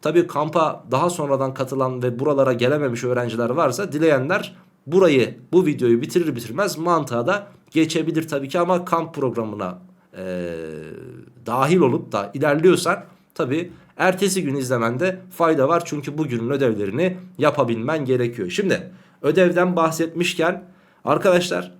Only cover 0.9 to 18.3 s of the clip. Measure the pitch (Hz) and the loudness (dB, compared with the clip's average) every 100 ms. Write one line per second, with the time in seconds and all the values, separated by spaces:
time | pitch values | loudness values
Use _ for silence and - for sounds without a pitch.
0.9 | 131 175 175 147 135 135 131 127 135 131 | 0 0 -2 -2 0 -2 -4 -6 -2 -2
1.9 | 127 123 120 147 139 131 120 123 151 143 | 0 -4 0 0 2 2 2 2 2 0
2.9 | 120 123 123 120 113 117 135 156 123 202 | -2 -2 -2 -2 -2 -2 0 0 0 -4
3.9 | 139 160 139 131 196 - - _ _ - | 0 2 2 2 -2 -4 -14 _ _ 0
4.9 | 170 185 139 107 - - 170 180 139 123 | 4 6 6 2 -2 0 2 2 2 4
5.9 | 117 156 180 165 123 113 127 202 143 165 | 2 2 0 0 -4 -8 -4 -4 -2 0
6.9 | 170 143 117 131 202 202 - _ 151 160 | 0 0 -4 -2 -4 -6 -20 _ 0 0
7.9 | 170 156 156 - 143 135 175 175 180 180 | 0 -2 -2 -2 -6 -2 -2 2 0 0
8.9 | 165 160 151 135 117 110 104 92 90 - | -2 -2 -4 -4 -2 -6 -6 -8 -8 -18
9.9 | _ _ - 92 90 87 82 80 78 78 | _ _ -14 -8 -6 -6 -8 -10 -12 -14
10.9 | - 82 85 - - - 120 139 180 139 | -16 -16 -18 -20 -18 -6 0 2 4 4
11.9 | 135 - 107 101 139 147 143 175 180 165 | 2 -2 -4 -4 -2 2 4 6 4 2
12.9 | 190 - _ _ - 143 143 175 - - | -2 -4 _ _ -6 -2 -2 -6 -12 -20
13.9 | - 175 185 196 190 151 139 127 123 117 | 0 2 2 2 0 -2 -2 0 0 0
14.9 | 123 185 185 - - 165 156 135 170 165 | 0 -2 -2 -12 0 2 4 4 2 0
15.9 | 151 139 147 151 120 117 139 135 104 101 | -8 -6 -4 -2 -2 -2 0 0 0 -4
16.9 | 110 185 185 - - 147 139 127 117 120 | -2 -2 -2 -14 0 0 2 0 -2 -2
17.9 | 160 131 127 120 | -4 0 0 0